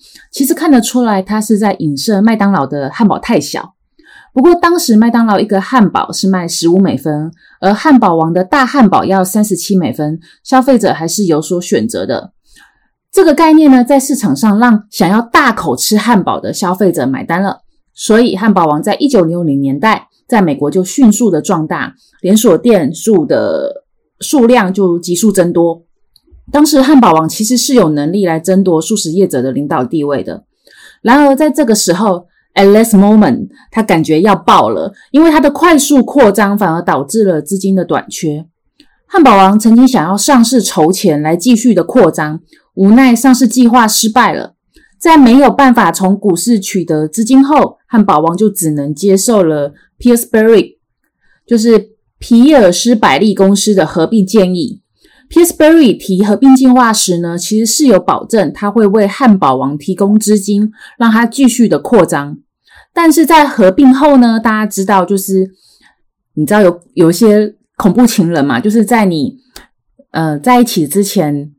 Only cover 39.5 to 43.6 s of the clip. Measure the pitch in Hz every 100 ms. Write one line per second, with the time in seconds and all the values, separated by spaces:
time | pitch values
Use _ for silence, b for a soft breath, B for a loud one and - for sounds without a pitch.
39.5 | 214 220 226 254 240 156 202 - 262 233
40.5 | 254 196 - 156 190 185 147 151 170 254
41.5 | 226 247 180 170 254 175 160 151 160 b
42.5 | b b - 196 226 269 233 269 254 247
43.5 | 247